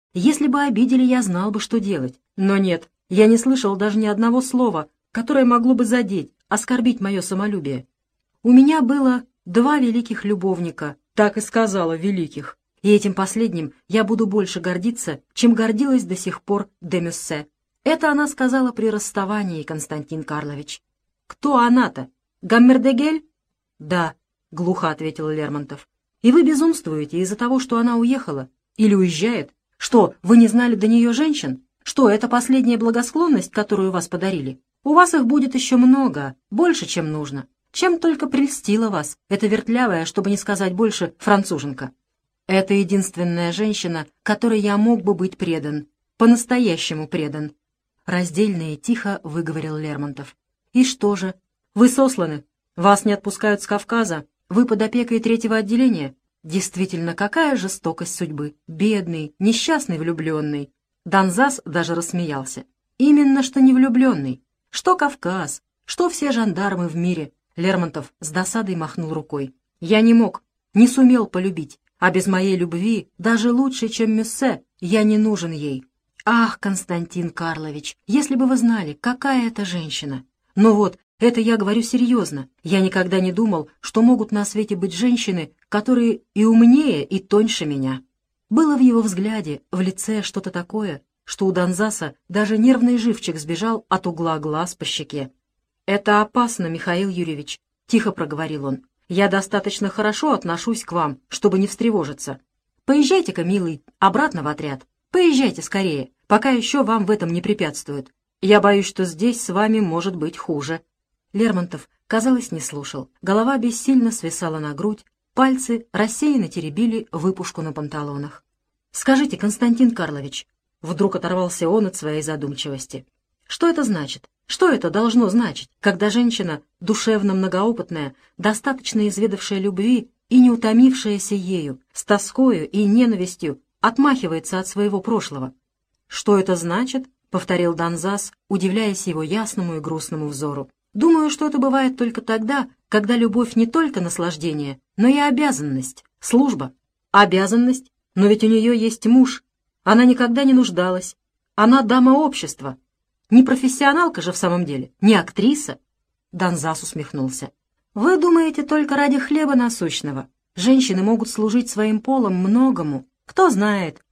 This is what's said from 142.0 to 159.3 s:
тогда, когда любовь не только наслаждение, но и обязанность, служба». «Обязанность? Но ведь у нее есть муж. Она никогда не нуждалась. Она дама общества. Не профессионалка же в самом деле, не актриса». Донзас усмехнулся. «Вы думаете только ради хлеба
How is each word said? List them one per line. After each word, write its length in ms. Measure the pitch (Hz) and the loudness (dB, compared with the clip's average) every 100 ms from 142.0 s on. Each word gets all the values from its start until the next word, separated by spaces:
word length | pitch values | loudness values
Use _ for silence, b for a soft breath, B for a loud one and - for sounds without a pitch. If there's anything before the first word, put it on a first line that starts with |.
| 240 233 | -4 -4
тогда, 480 | - 220 220 277 262 _ _ | -4 -4 -2 -4 -6 _ _
когда 280 | 214 208 240 | -2 0 0
любовь 380 | 233 214 233 | 2 0 0
не 120 | 226 226 | 0 2
только 340 | 330 320 208 | 2 -2 -2
наслаждение, 800 | 175 170 170 160 165 151 143 131 _ - | -6 -4 -4 -4 -6 -4 -6 -10 _ 0
но 100 | 240 | 2
и 120 | 285 | 4
обязанность, 840 | 294 277 294 262 151 131 127 - _ _ | 2 0 0 -2 -4 -6 -8 -14 _ _
служба». 540 | - 240 277 170 131 - _ _ _ | 0 2 2 0 -8 -12 _ _ _
«Обязанность? 800 | 202 202 185 190 233 247 254 - _ _ - | 4 4 4 2 2 2 -2 -8 _ _ 2
Но 100 | 202 | 4
ведь 160 | 208 | 4
у 60 | 220 | 4
нее 240 | 226 226 | 4 2
есть 340 | 240 226 226 220 | 2 0 -2 4
муж. 380 | 254 262 - _ _ _ _ | 6 6 0 _ _ _ _
Она 200 | 185 226 | 4 6
никогда 380 | 247 247 240 233 | 6 4 2 2
не 80 | 269 | 4
нуждалась. 640 | 254 214 175 180 185 - - _ _ _ | 4 4 0 -2 -4 -8 -18 _ _ _
Она 280 | - 220 269 | 2 4 6
дама 280 | 220 254 254 | 4 4 6
общества. 640 | 277 311 - - - 135 131 _ _ _ _ _ | 6 2 -4 -10 -10 -12 -12 _ _ _ _ _
Не 120 | 233 | 6
профессионалка 800 | 262 262 262 - 277 311 339 196 | 6 2 0 2 2 4 0 -2
же 120 | 175 | -6
в 40 | 180 | -4
самом 280 | 180 175 | -2 0
деле, 280 | 156 135 131 _ | -2 -6 -8 _
не 140 | 202 | 4
актриса». 640 | 208 - - 220 294 - - _ _ _ _ _ | 4 2 0 0 0 -4 -14 _ _ _ _ _
Донзас 500 | 175 185 170 160 156 | -4 -2 -2 -4 -6
усмехнулся. 680 | 160 160 147 147 131 - 135 _ _ _ _ | -8 -10 -10 -6 -6 -6 -14 _ _ _ _
«Вы 220 | 208 277 370 | -2 2 2
думаете 480 | 339 330 320 - | 4 4 2 -2
только 320 | 294 302 294 277 | -2 -2 0 0
ради 220 | 285 277 | 2 0
хлеба 360 | - | 0